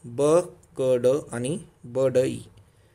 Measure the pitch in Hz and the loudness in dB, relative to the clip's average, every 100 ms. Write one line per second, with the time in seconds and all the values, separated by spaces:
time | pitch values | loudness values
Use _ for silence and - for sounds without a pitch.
0 | 123 120 147 165 175 - _ - 131 127 | -12 -2 2 4 2 -6 _ -4 0 2
1 | 123 143 - 117 127 185 - _ 120 123 | 2 0 -2 -8 -6 -6 -10 _ -10 -2
2 | 131 123 131 117 - - - _ _ | 0 2 0 -2 -12 -20 -20 _ _